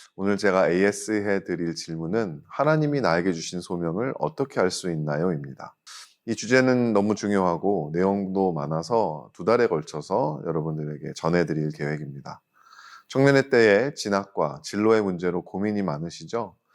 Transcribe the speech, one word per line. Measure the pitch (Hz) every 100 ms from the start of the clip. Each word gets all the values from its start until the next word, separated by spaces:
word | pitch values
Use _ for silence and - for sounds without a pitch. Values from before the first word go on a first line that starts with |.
| - -
오늘 | 98 101
제가 | 104 92 82
에이에스 | 87 101 101 - 107 104
해드릴 | 98 87 85 85 80
질문은 | - 80 82 110 101 76 -
"하나님이 | - 143 156 151 143
나에게 | 101 85 92
주신 | 82 - 90
소명을 | - 87 85 87 131 -
어떻게 | 78 - 135 127
알 | 92
수 | 90 92
있나요?"입니다. | 80 76 73 92 78 69 65 - _ - - - _ -
이 | 107
주제는 | 110 127 127 127 120
너무 | 104 104 101
중요하고 | 104 101 92 85 92 98 76
내용도 | 82 95 101 95 95 95
많아서 | 80 73 80 - 117 95 76 58
두 | -
달에 | 90 120 113
걸쳐서 | 80 76 76 76 101 151 151 82
여러분들에게 | 80 80 78 76 73 71 73
전해드릴 | 80 87 82 78 76
계획입니다. | 76 73 76 71 69 71 - _ _ - - - - -
청년의 | 135 139 139 135
때의 | 120 110 101 135 -
진학과 | 107 98 98 - 78 71
진로의 | - 101 110 110
문제로 | 101 87 90 87
고민이 | - 92 104 104
많으시죠? | 92 73 82 - 82 117 107 - _